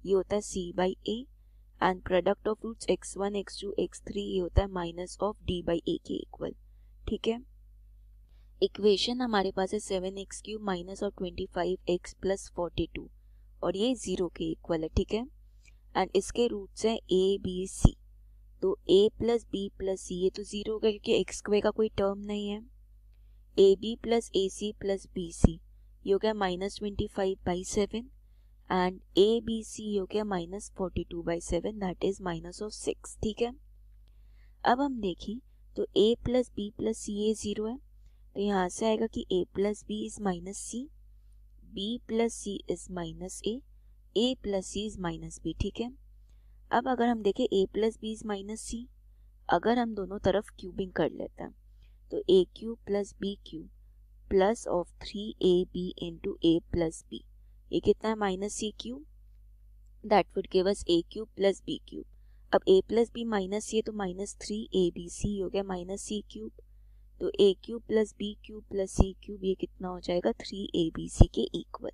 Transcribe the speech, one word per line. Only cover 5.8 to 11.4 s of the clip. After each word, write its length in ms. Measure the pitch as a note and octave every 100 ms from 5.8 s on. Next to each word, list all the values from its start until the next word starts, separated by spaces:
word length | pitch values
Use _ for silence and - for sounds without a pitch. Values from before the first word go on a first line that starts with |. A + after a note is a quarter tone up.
| - E3+
के 140 | -
equal। 400 | - - - - - - - - - -
ठीक 200 | D#3+ -
है, 100 | A#3 - - - - - - - - - - - -
equation 580 | G3 - G3+ F#3+ - B3
हमारे 320 | B3+ G#3+ F#3+
पास 200 | F#3+ F#3+
है 60 | G#3+
seven 380 | - F#3+ F#3 G3
x 220 | F#3+ -
cube 180 | - G#3+
minus 380 | G#3 F3+ F3 G3
और 80 | G3+ -
ट्वेंटी 280 | F3+ F3